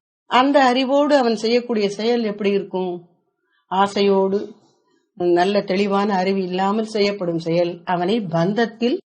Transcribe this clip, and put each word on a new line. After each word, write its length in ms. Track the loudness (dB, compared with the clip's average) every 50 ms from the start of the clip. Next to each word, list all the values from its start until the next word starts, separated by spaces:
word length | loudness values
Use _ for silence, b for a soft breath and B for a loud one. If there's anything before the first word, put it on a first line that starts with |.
| _ _ _ _ _
அந்த 380 | 0 2 2 4 4 4 4 4
அறிவோடு 540 | 4 2 2 0 2 2 2 2 4 4
அவன் 180 | 2 2 2 0
செய்யக்கூடிய 540 | 0 0 0 0 0 0 0 -2 -2 -2 -2
செயல் 340 | -2 -2 -2 -2 0 0 -2
எப்படி 260 | -4 -4 -2 -2 0
இருக்கும்? 580 | 0 0 -2 -4 -6 -4 -4 -4 -6 -8 -12 _ _ _ _ _ _ _ _ _ _ _ _
ஆசையோடு, 880 | -4 0 0 0 0 0 0 2 2 4 2 2 0 0 -4 -4 -8 -16 _ _ _ _ _ _ _ _ _ _ _ _
நல்ல 480 | -4 0 2 2 2 2 2 0 0
தெளிவான 520 | 0 0 0 0 0 0 0 0 0 0 0
அறிவு 300 | 0 0 0 -2 -2 -2
இல்லாமல் 420 | -4 -2 -2 -2 0 -2 -2 -4
செய்யப்படும் 520 | -4 -2 -2 0 0 -2 -2 -4 -4 -4
செயல் 440 | -4 -2 -2 0 0 0 -2 -4 -6 -6
அவனை 380 | -4 -2 -2 0 0 0 -2
பந்தத்தில் 760 | -2 -2 -2 0 0 0 0 0 -2 -2 -2 -2 -2 -2 -2 -4 -6 _ _